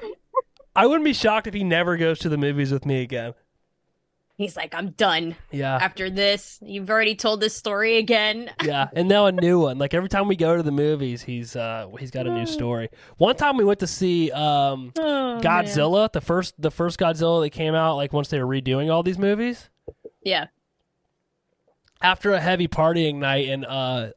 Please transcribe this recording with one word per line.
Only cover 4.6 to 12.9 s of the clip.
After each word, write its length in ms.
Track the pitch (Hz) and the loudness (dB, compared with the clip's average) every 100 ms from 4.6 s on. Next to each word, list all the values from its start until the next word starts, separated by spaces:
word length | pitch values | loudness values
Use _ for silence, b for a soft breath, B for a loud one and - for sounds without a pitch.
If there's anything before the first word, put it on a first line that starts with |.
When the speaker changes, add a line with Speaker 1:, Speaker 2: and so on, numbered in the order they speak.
| 160 | -10
Speaker 2:
"I'm 180 | 165 190 | -8 -8
done. 440 | - 202 160 165 - - | 0 2 2 -2 -8 -10
Speaker 1:
Yeah. 240 | 139 135 135 | -6 -2 0
Speaker 2:
After 340 | 185 190 190 | -2 -4 -6
this, 480 | 190 202 202 - - | 0 0 0 -6 -18
you've 260 | 208 202 190 | -12 -10 0
already 240 | 220 220 208 | 2 2 0
told 240 | 220 214 | -2 0
this 140 | 214 - | -2 -2
story 420 | 214 202 220 226 | -4 -2 2 2
again." 520 | 226 220 214 220 233 - | 2 2 2 -2 -8 -4
<laughs> 80 | |
Speaker 1:
Yeah, 240 | 151 139 135 | -2 0 -2
and 140 | 156 185 | 0 4
now 200 | 202 202 | 6 6
a 40 | |
new 280 | 180 170 175 | 4 4 4
one. 180 | 143 131 | 2 0
Like, 160 | 139 | -2
every 160 | 170 185 | -2 0
time 180 | 196 202 | 0 0
we 80 | 180 | 2
go 220 | 165 170 | 2 2
to 60 | |
the 80 | 151 | 2
movies, 500 | 143 147 151 131 120 | 0 0 0 -4 -6
he's, 340 | - 120 117 123 | -8 -10 -8 -8
uh, 320 | 113 113 98 113 | -8 -8 -10 -14
he's 100 | 131 | -10
got 160 | 127 123 | -6 -4
a 60 | |
new 80 | - | -4
Speaker 2:
Oh. 40 | - | -4
Speaker 1:
story. 440 | 311 120 117 113 | -4 -4 -4 -6